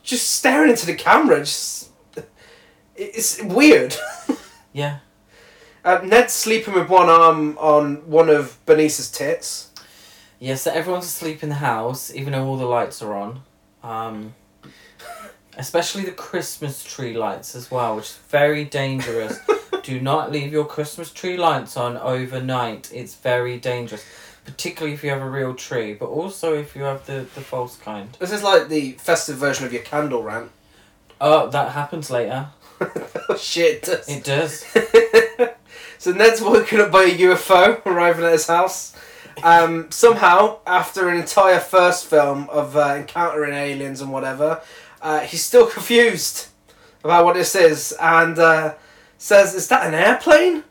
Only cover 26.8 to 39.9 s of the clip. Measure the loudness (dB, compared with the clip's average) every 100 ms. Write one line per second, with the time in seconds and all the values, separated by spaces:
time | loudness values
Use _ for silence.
26.8 | -8 -8 -10 -12 -12 -16 -10 -8 -8 -12
27.8 | -14 -14 -14 -10 -8 -4 4 4 4 -4
28.8 | -4 -8 -2 -2 -2 -4 -4 -4 -6 -10
29.8 | -6 -4 -4 -4 -6 -10 -12 _ _ _
30.8 | _ _ _ _ 4 4 2 -2 -4 -4
31.8 | -8 -10 -6 -4 -4 -6 -10 _ _ _
32.8 | -8 -8 -12 -12 -6 -6 -4 0 0 0
33.8 | -4 -6 -6 -10 -4 -2 -4 -8 -2 -2
34.8 | 4 4 6 4 2 -2 -2 -2 _ -20
35.8 | -20 -8 -4 4 4 4 2 2 4 2
36.8 | 4 4 4 4 4 2 4 4 6 2
37.8 | -2 0 0 2 0 -2 0 0 0 -4
38.8 | -14 -20 -20 -20 -20 -2 4 6 4 -2
39.8 | -8